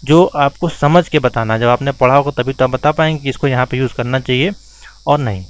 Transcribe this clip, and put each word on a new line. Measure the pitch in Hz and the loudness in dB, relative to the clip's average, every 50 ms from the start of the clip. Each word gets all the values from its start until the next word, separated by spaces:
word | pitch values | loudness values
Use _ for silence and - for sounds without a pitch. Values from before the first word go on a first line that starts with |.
| - | 2
जो | - 147 165 180 | 4 4 4 4
आपको | - - 147 143 139 - - - 170 | 4 2 0 -2 -2 -2 -2 -6 -6
समझ | - - - 147 156 175 170 - | -4 -2 0 4 4 4 2 2
के | - 151 | -2 0
बताना | 127 123 - 120 113 110 110 | 0 0 -2 -2 -2 -2 -2
है। | 113 | 0
जब | 117 | 2
आपने | 120 123 120 135 139 135 | 2 2 2 0 -4 -2
पढ़ा | - 131 127 131 | 0 2 4 4
होगा | 143 143 143 143 - 123 | 4 2 0 -4 -4 -4
तभी | 127 135 | -4 -2
तो | - 135 | 0 -2
आप | 127 | 0
बता | 127 127 - 147 156 | 0 0 -2 -2 0
पाएंगे | - 160 156 160 147 139 | 0 0 0 0 -2 -4
कि | 139 | -6
इसको | 127 - - 139 | -6 -2 -2 -2
यहाँ | 131 123 127 | 0 0 -2
पे | 127 - | -2 -2
यूज़ | 127 131 123 - | -4 -4 -4 -4
करना | - 127 120 127 131 | -4 -6 -2 -2 -4
चाहिए | 127 - 127 123 139 185 202 - - - - - - - - - - | -2 -2 -2 0 0 -2 -4 -8 -16 -20 -20 -20 -20 -20 -20 -10 -2
और | 151 143 147 | -2 0 0
नहीं। | 139 120 101 92 92 92 | 0 -4 -4 -6 -10 -14